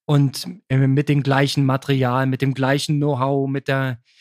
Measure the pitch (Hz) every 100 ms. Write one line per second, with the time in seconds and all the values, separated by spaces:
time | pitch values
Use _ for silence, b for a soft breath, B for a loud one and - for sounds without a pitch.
0 | - 147 139 - 180 180 - 131 135 135
1 | 147 143 135 135 139 - 135 131 - 135
2 | 127 127 131 131 139 131 131 139 - 147
3 | 147 131 135 139 139 139 139 135 131 120
4 | b b